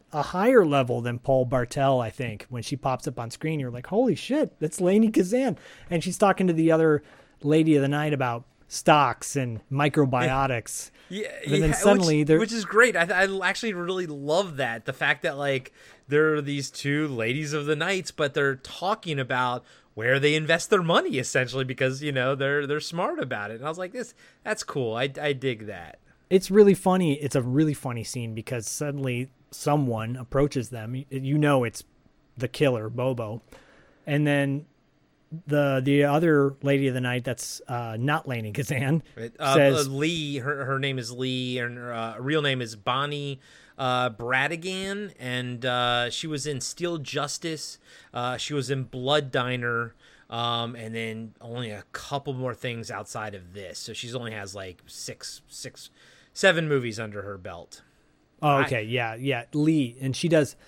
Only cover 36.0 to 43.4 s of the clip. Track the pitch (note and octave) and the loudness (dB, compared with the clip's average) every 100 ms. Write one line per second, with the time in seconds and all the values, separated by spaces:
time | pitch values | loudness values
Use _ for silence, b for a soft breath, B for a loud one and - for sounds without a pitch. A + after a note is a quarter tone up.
36 | C#3+ D3 E3+ D3 C#3 C#3 C#3 C#3 C3+ B2+ | 4 4 6 4 4 0 0 2 2 0
37 | B2 B2 B2+ A#2+ - - - B2 A#2 A2 | -2 -2 -4 -6 -8 -12 -8 -6 -6 -2
38 | C3+ D#3 D3 A#2 G#2+ G#2 G#2+ C3+ C3+ D#3+ | 0 0 -2 -6 -4 -6 -4 -2 0 0
39 | b - A#2 - C#3+ C#3 C#3 D3+ C#3 C3+ | b -12 -14 -4 2 6 6 6 2 0
40 | D#3+ E3 D3 C#3 C3 C#3 C3 C3+ C#3 C3 | -2 -2 -4 -4 -4 -4 -4 -2 -2 -2
41 | A#2 B2 C3 B2+ B2+ B2 A#2+ B2 A#2+ A#2 | -6 -4 -4 -2 -4 -4 -6 -8 -8 -6
42 | A2+ A2 C3 D#3 C#3+ B2+ A2+ G#2+ B2 C3 | -6 -6 -2 0 0 -2 -4 -6 -4 -2
43 | C#3+ D3 C#3+ C3+ | -2 -6 -8 -10